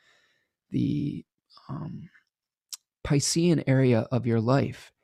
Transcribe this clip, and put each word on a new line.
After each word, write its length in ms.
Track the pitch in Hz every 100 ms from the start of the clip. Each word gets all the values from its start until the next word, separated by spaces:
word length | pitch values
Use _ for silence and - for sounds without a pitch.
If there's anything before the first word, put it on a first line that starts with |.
| _ _ _ _ _ _ _
the, 560 | 131 117 147 143 - - _ _ - -
um, 420 | 147 156 175 165 _ _ _ _ _ - - _ _ -
Piscean 560 | 143 - 170 175 151 -
area 420 | 131 131 113 -
of 160 | 123 117
your 140 | 113
life 500 | 113 139 117 - - _